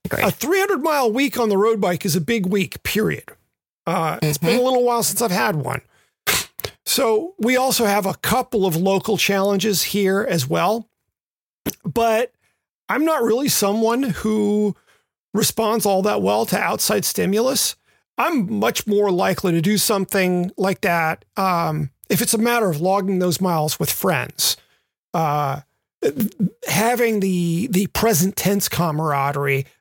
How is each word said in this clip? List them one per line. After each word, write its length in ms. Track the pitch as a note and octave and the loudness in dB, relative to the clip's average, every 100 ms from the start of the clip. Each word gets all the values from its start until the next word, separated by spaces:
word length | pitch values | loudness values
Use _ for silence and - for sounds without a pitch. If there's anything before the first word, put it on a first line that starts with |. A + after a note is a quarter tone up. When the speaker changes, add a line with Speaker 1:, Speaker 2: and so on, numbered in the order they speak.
| - | -6
Speaker 1:
Agreed. 180 | - | -2
Speaker 2:
a 80 | G3+ | -2
three 260 | - C4 G4 | -2 -2 0
hundred 220 | G4+ E4+ | 0 0
mile 300 | D#4+ D4 B3 | 0 0 0
week 260 | A3+ C#4 - | 0 -2 0
on 120 | A3+ | 0
the 80 | G3 | 2
road 240 | G#3+ A3+ | 2 2
bike 240 | F#3+ F3 G3 | 0 -2 -2
is 100 | E3+ | -2
a 60 | |
big 240 | D3+ A#3 F3+ | 0 -2 0
week, 360 | G3+ F#3 - | -2 -2 -6
period. 420 | - G#3 G#3 D2 - - _ _ _ _ - | -4 -2 -2 -4 -10 -20 _ _ _ _ -4
Uh, 320 | F3+ D#3+ D#3+ | -2 -2 -2
it's 160 | D#3 D3 | -2 0
been 140 | E3+ | 2
a 20 | |
Speaker 1:
Mm-hmm. 100 | A3+ | 2
Speaker 2:
little 200 | B3+ B3+ B3 | 2 2 2
while 180 | A#3+ | 2
since 180 | - G3+ | 0 -2
I've 80 | A#3 | 0
had 280 | F#3 A#3 D#3+ | 0 0 -2
one. 240 | C3 - - _ _ _ - - - - - - - | -4 -6 -10 _ _ _ -4 -4 -4 -10 -14 -12 -4
So 500 | - B3 A3 E4+ - | 0 2 2 -2 -2
we 200 | A3+ B3+ | 0 2
also 260 | C4 A#3 | 2 0
have 220 | A3 G3+ F#3+ | 2 2 0
a 80 | |
couple 520 | D3 - A#3 B3 A3+ F#3+ | -4 -2 0 0 0 0
of 120 | D#3+ | 2
local 400 | F#3+ G3 - G3+ | 2 0 0 0
challenges 680 | - G3+ G3 G3 G#3 F3+ | 0 2 2 0 0 -2
here 420 | - G3+ G3 G3 A#3+ | -2 0 0 0 0
as 180 | F3 B2+ | -2 0
well. 400 | E3+ E3+ A#3 - _ _ _ _ _ _ _ - - | 0 0 0 -4 _ _ _ _ _ _ _ -12 -10
But 480 | F#3+ A#3 A#3 A3 B3 _ _ _ _ _ - | -4 0 2 2 -2 _ _ _ _ _ -6
I'm 180 | A3+ D#4+ | 0 2
not 160 | D#4 | 2
really 260 | A#3 A#3 C#4+ | 2 2 2
someone 540 | - G3+ G#3+ A3+ A#3+ | 2 2 2 2 2
who 720 | C4+ - A3 G#3+ G#3 G#3 G#3 - _ _ _ _ _ | 0 -2 0 2 2 2 2 -2 _ _ _ _ _
responds 520 | G3+ - - A3 A3+ G3+ | -2 0 0 0 0 2
all 160 | F#3+ | 2
that 180 | G3 G#3 | 2 0
well 240 | F#3+ G#3+ A3+ | 2 2 0
to 100 | F#3 | 0
outside 480 | E3+ G3+ - G#3+ - | 0 -2 0 0 0
stimulus. 680 | - F3+ G#3 B3+ C#4 - - _ _ _ - | -2 0 2 0 0 -2 -6 _ _ _ -4
I'm 420 | D4+ D#4 F#3+ G#3+ | 0 0 -2 0
much 280 | A3 - - | -2 -2 0
more 240 | G#3 G#3 | 2 2
likely 400 | F3+ F#3+ F#3 F#3+ | 2 0 0 0
to 100 | E3 | 0
do 160 | E3 G#3 | 2 0
something 760 | - G3+ F#3+ G3 F#3 F3+ F3 - | 0 0 0 0 2 0 -2 -2
like 240 | F#3+ F#3+ | -2 0
that, 420 | F#3+ E3+ D#3+ E3 _ - | 0 0 0 -4 _ -2
um, 540 | F#3+ F3 E3 D3+ D3 - - | 0 0 -2 -2 -6 -10 -2
if 120 | - | 0
it's 120 | A#3 | 0
a 40 | A3 | 0
matter 320 | A#3 A#3+ G#3 | 0 2 0
of 120 | D3 | 0
logging 380 | F3+ G3 F#3+ F#3 | 0 0 0 0
those 200 | F3+ D#3+ | 0 0
miles 400 | F#3 E3 D3+ - | 0 0 -2 -2
with 120 | D#3 | -4
friends. 680 | - G3 C#3+ B2 - - - _ _ _ _ _ | -2 0 0 -2 -4 -4 -4 _ _ _ _ _
Uh, 480 | E3+ D#3 D3 C#3+ C#3+ - _ _ _ - C4+ G#3+ - G3 - - | -2 0 0 -2 -4 -10 _ _ _ -4 -2 -2 -2 -4 -4 -4
having 520 | D3+ A3 A#3+ A#3 A3 | 0 0 2 0 0
the, 480 | F#3+ F3+ E3+ E3 B3 | 0 0 0 -2 0
the 160 | F#3 G3+ | 0 0
present 480 | - A3+ F3+ F#3 - | 0 2 2 2 0
tense 320 | F#3 G3+ - | 0 0 -2
camaraderie 960 | - E3+ D3+ D#3+ C#3 C#3 C#3 C#3 C3+ C3+ _ | -2 -2 -2 -2 0 -2 -2 0 -2 -4 _